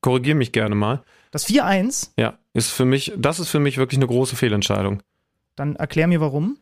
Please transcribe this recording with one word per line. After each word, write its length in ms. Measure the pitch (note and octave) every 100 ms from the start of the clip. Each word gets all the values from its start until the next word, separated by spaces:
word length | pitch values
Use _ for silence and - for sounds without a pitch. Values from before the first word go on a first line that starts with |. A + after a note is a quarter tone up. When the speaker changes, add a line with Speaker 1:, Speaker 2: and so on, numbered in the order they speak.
Speaker 1:
Korrigier 340 | - B2+ B2
mich 180 | D3 A#2+
gerne 220 | - G#2+
mal. 280 | G#2 G#2 C3+ _ _ _
Speaker 2:
Das 140 | D3+
vier 220 | - A#3+ A#3+
eins? 480 | G3 G#3 - - -
Speaker 1:
Ja, 200 | A2+ - _
ist 160 | - A2+
für 160 | - B2+
mich, 260 | C3+ C3+ G3+
das 200 | D#3 D#3+
ist 120 | E3+
für 100 | D3+
mich 160 | C#3+ B2+
wirklich 220 | C3 C3+
eine 80 | C3
große 280 | A#2+ C3
Fehlentscheidung. 680 | B2 B2 G#2 G2+ G2+ G2 G2 _ _ _ _ _ -
Speaker 2:
Dann 200 | C#3+ D3
erklär 300 | D3+ - E3
mir, 160 | E3+
warum. 340 | D3+ C#3 F3 C#4+